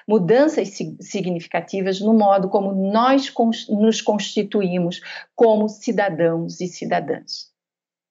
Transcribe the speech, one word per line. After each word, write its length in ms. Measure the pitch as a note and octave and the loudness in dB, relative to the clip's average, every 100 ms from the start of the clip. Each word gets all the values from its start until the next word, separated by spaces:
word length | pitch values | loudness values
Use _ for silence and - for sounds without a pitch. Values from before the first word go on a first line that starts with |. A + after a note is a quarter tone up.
| - | -2
mudanças 640 | G#3+ E3+ A#3 D4+ D4 G3 | 0 4 4 4 2 -4
si-, 280 | - E3 D#3 | -6 -10 -12
significativas 1040 | - G#3 F3 F3 E3 F3 E3 G3 F#3+ F#3+ | -10 -6 -4 -6 -6 -8 -6 -4 -4 -2
no 100 | G#3 | 2
modo 380 | A3+ G#3 G3 F#3+ | 4 6 4 2
como 420 | G#3 G3 G3 F#3+ | 0 -2 -2 0
nós 380 | G#3 B3 C#4 C4+ | 2 4 2 0
cons-, 400 | - A3+ A3+ - | 0 0 -2 -2
nos 320 | G#3 A3 G#3+ | 2 2 2
constituímos 960 | - G#3+ G3+ - G3+ G#3+ F#3+ F3+ F3 F3 - - - - | 0 -2 -2 -4 -2 -2 0 0 -2 -4 -12 -18 -8 2
como 340 | A#3 G#3+ G#3+ | 4 4 0
cidadãos 880 | - - G3+ G3+ D#3+ E3+ E3 E3+ E3 | -4 -4 -2 0 0 0 0 -4 -8
e 80 | F3+ | -10
cidadãs. 840 | - - F3 E3+ - - - - _ _ _ _ _ _ | -8 -4 -4 -2 -6 -10 -16 -16 _ _ _ _ _ _